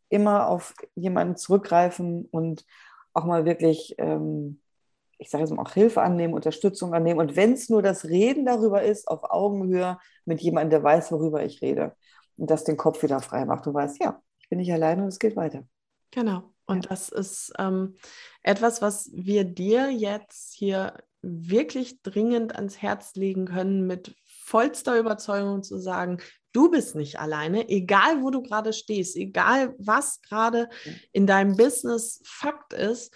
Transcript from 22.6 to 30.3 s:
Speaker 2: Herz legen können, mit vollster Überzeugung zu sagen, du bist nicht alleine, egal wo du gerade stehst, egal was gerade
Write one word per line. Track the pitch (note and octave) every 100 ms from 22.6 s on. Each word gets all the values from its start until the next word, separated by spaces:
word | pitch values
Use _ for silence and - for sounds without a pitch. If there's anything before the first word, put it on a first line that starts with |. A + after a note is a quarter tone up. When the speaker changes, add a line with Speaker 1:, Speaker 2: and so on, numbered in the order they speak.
| G3 -
Speaker 2:
Herz | G3+ G3+ - F#3+
legen | G3 F#3 F#3
können, | F3+ F#3+ G3 F#3
mit | F3+ - - _
vollster | - - A3+ C4+ - - A#3+
Überzeugung | A3+ G#3+ - G3+ G3+ G3+
zu | G3 G3
sagen, | F#3 F3+ F3+ F3 - _ _
du | A#3 E4+
bist | D#4+ - D#3
nicht | D3 -
alleine, | D3+ D3+ D#3 G#3 -
egal | G3+ F3+ G3 B3+ D#4
wo | C4
du | C4
gerade | A#3 G#3+ A3
stehst, | G#3+ - G#3 F3+ -
egal | G3 F#3 F3+ C4 C4 -
was | G3+ B3 C#4+ -
gerade | _